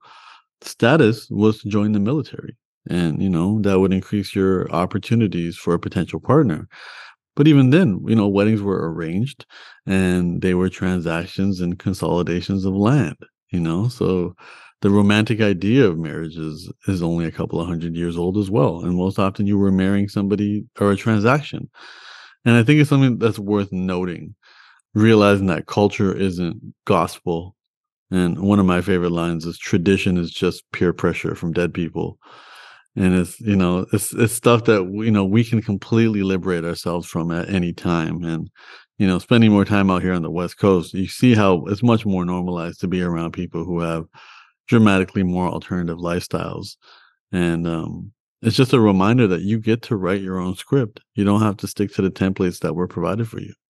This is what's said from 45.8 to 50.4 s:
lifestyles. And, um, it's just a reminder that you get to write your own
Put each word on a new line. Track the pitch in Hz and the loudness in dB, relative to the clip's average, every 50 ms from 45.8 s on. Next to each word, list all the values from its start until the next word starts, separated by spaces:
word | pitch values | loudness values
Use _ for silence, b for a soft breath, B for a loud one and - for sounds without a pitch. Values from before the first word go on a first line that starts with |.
| 87 85 85 85 | -4 -6 -6 -6
lifestyles. | 87 85 87 90 - - - 85 87 87 - 87 95 - - _ b b b b b b b b b - | -4 -4 -4 -4 -6 -6 -6 -6 -6 -6 -10 -12 -12 -14 -18 _ b b b b b b b b b -6
And, | - 92 87 85 85 85 85 | -4 -2 0 0 -2 -2 -2
um, | 85 82 82 80 82 87 87 92 101 - _ _ _ _ _ | -4 -4 -6 -6 -8 -10 -12 -14 -16 -20 _ _ _ _ _
it's | - 117 - | -4 0 2
just | - 131 - - | 2 2 4 4
a | 127 | 4
reminder | 110 104 98 95 95 104 120 127 120 | 6 6 4 4 4 4 4 4 4
that | 95 92 82 | 2 2 0
you | 90 101 110 110 | -2 -2 -2 -2
get | 107 113 113 117 - | 0 -2 -2 -2 -2
to | - 110 | -4 -4
write | 98 92 87 98 101 | -2 -2 -2 -2 -2
your | 98 92 92 | -4 -6 -6
own | 92 | -4